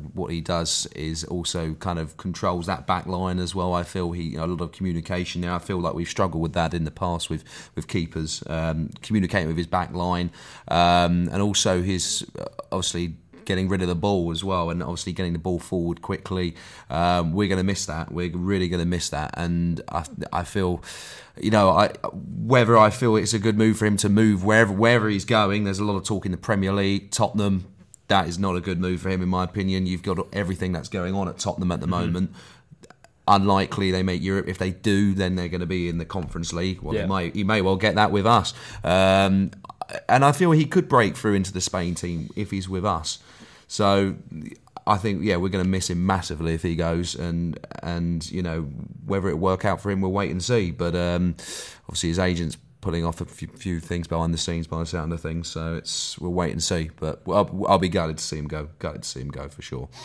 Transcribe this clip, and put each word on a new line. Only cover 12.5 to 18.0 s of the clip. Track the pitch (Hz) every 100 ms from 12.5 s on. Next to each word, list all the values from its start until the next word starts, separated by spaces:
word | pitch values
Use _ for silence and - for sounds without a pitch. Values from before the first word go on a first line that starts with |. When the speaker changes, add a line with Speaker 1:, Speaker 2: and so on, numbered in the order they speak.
| - -
Speaker 1:
obviously | 92 87 87 87 80 _ - -
getting | 95 95
rid | 95
of | 90
the | 87
ball | 101 98 85
as | 80
well, | 95 92 82
and | 85
obviously | 85 87 95
getting | 85 90
the | 85
ball | 92 87
forward | - 92 85 85
quickly. | - 95 - 92 87 - - - -
Um, | 76 87 87 82
we're | 90 101
gonna | 92
miss | 95 95 -
that. | 80